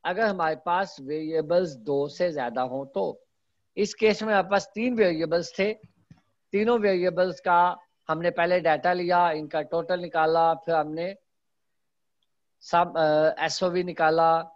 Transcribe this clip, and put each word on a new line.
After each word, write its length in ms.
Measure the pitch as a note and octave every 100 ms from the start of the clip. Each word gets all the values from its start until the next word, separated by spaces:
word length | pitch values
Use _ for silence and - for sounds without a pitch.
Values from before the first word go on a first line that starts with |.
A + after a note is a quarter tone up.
अगर 220 | E3 F#3 A3
हमारे 300 | F#3+ D#3+ D#3
पास 400 | - F3 F#3+ -
variables 720 | C3+ D#3 D#3 D#3+ D3+ F3 F3+
दो 380 | C3 A2 C#3 C#3+
से 240 | - F3+
ज्यादा 300 | D3 A#2+ A#2
हों 240 | B2+ C3 C#3
तो, 400 | G3 F#3 - _ _ _ _ _ -
इस 180 | G3+
case 280 | - G#3+ G#3
में 60 | A3
हमारे 200 | G3+ F#3
पास 220 | G3+ G3
तीन 200 | G#3 B3
variables 640 | A#3 F#3+ D#3+ D#3+ E3+ E3 -
थे, 140 | G3+ G#3+ - _ _ - _ _ _
तीनों 260 | G3+ G#3+ A#3+
variables 600 | G3+ F#3 F3+ E3+ F3+ F3
का 380 | F#3 F3 F3 E3+ _ _ -
हमने 220 | D#3+ F3
पहले 300 | F3 E3+ F3+
data 320 | E3 D3+ F3+
लिया, 380 | F3+ F3 F3 F3
इनका 320 | D#3 D3+ D#3+
total 380 | D3+ E3+ E3 F3+
निकाला, 540 | E3+ E3 D#3+ E3 E3
फिर 200 | E3 E3+
हमने 420 | D#3+ D3+ D#3 F3 G3 _ _ _ _ _ _ _ _ _ _ _ _ _ _
सब, 360 | - E3+ F3 D#3+
अ, 480 | D#3 D3+ D#3 -
एसओवी 400 | D#3+ - F#3 F3+
निकाला 680 | F3+ E3 D#3+ E3 E3 E3 E3